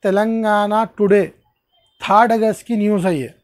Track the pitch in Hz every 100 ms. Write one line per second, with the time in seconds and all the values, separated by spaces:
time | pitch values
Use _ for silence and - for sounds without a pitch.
0 | 202 196 214 226 220 208 208 214 226 -
1 | 202 202 165 - _ _ _ _ _ _
2 | - 202 233 226 220 208 - 233 208 208
3 | 185 160 123 _